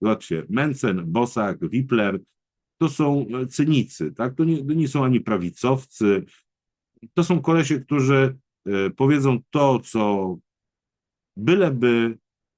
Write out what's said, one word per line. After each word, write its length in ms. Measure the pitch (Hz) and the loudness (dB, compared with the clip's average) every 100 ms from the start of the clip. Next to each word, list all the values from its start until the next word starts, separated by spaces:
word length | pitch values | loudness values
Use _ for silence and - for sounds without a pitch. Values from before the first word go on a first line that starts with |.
zobaczcie, 440 | 107 104 - 80 76 | -2 -2 -4 -8 -4
Mencen, 640 | 113 151 135 123 92 82 | -2 -2 -2 -2 -2 -2
Bosak, 580 | 92 120 - 104 87 92 | -2 0 -2 -4 -4 -4
Wipler 500 | 113 131 120 101 95 - _ _ _ _ _ | -4 0 0 0 -4 -10 _ _ _ _ _
to 80 | 165 | -2
są, 360 | 143 147 143 110 | 0 0 0 -2
e, 200 | 123 127 | -6 -4
cynicy, 640 | - 147 143 107 - 78 | -2 2 2 0 -6 -8
tak? 240 | - 123 131 | -6 -6 -2
To 80 | |
nie, 140 | 165 156 139 | 0 0 -2
to 80 | |
nie 140 | 156 151 | -2 0
są 180 | 139 131 | 0 2
ani 160 | 123 | 0
prawicowcy, 1040 | - 104 87 - 123 135 - - 107 98 92 _ _ _ _ _ _ _ - | 0 -2 -2 -4 -2 -2 -4 -2 2 2 -2 _ _ _ _ _ _ _ -6
to 100 | - | -2
są 180 | 170 175 | 0 0
kolesie, 380 | 139 165 143 147 | 2 2 2 -2
którzy, 580 | - 147 131 135 135 135 _ _ - | -2 0 2 4 2 -2 _ _ -6
e, 240 | 98 98 | -2 -2
powiedzą 500 | 87 135 147 135 123 - | 0 2 4 2 0 -2
to, 300 | 151 139 123 | 2 2 2
co 580 | - 113 107 101 95 87 _ _ _ _ _ _ _ _ _ - | -2 -2 0 0 -2 -8 _ _ _ _ _ _ _ _ _ -4
byleby 800 | 110 190 175 131 123 117 117 113 _ _ _ | 0 2 2 2 2 2 0 -4 _ _ _